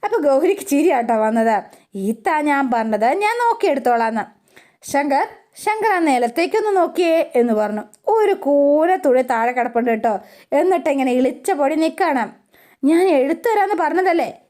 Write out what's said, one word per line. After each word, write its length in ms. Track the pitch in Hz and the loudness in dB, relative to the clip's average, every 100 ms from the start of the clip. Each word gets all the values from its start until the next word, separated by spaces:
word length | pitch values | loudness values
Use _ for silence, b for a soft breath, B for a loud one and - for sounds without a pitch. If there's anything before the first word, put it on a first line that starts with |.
അപ്പോൾ 180 | 415 427 | -2 0
ഗൗരിക്ക് 440 | 294 269 320 403 - | 2 2 2 -2 -2
ചിരിയാട്ടോ 500 | 285 320 262 233 226 | 0 2 2 0 0
വന്നത്. 400 | 220 226 226 214 - B B | 0 2 2 0 -4 B B
"ഈത്താ 400 | 196 196 226 392 311 | -8 -6 -4 -2 -2
ഞാൻ 240 | 294 277 269 | 0 0 0
പറഞ്ഞത്, 380 | 233 226 214 226 | -2 -2 0 0
ഞാൻ 200 | 349 415 466 | 0 -2 0
നോക്കിയെടുത്തോളാന്ന്." 880 | 466 453 403 277 254 233 226 226 - _ b b b b | -2 0 0 0 0 0 0 -4 -8 _ b b b b
"ശങ്കർ, 420 | - 285 285 277 415 - _ - | -4 -4 0 -2 -2 -8 _ -8
ശങ്കർ, 360 | - 427 440 | -6 -2 0
ആ 60 | 370 | 0
നിലത്തേക്കൊന്ന് 720 | 320 254 240 240 339 440 427 392 | 0 0 -2 -2 -2 -2 0 0
നോക്കിയേ" 420 | 330 349 349 330 - | 0 0 0 0 0
എന്ന് 200 | 247 240 | 0 0
പറഞ്ഞു. 300 | 214 208 214 - _ - | 0 -2 -6 -10 _ -2
ഒരു 260 | 440 415 392 | 0 2 0
കൂന 480 | 269 285 285 294 330 370 | 0 2 4 4 2 0
തുണി 260 | 302 254 | 2 0
താഴെ 300 | 254 233 233 | 0 -2 -2
കിടപ്പുണ്ട് 380 | 247 240 240 247 | -2 -2 -2 -2
കേട്ടോ. 240 | 226 233 208 B B B | 0 -2 -4 B B B
എന്നിട്ട് 360 | 277 349 370 320 | 0 2 0 0
ഇങ്ങനെ 220 | 285 262 | -2 0
ഇളിച്ച 360 | 247 254 - - | 2 0 -2 -4
പൊടി 260 | 339 277 311 | 0 0 0
നിൽക്കണം. 520 | 320 320 359 269 226 - _ b b b | -2 0 -2 0 -4 -10 _ b b b
"ഞാൻ 220 | 269 330 381 | 0 2 4
എടുത്തു 400 | 294 277 330 480 | 2 2 0 0
തരാമെന്ന് 300 | 427 392 370 | 0 0 0
പറഞ്ഞതല്ലേ 480 | 320 330 381 339 233 - _ | 0 0 0 0 -2 -8 _